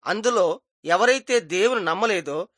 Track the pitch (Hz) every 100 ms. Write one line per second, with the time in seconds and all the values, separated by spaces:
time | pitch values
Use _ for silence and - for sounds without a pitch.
0 | 127 196 226 233 175 185 _ _ 147 180
1 | 233 262 - 247 165 175 220 254 170 175
2 | 226 190 143 147 190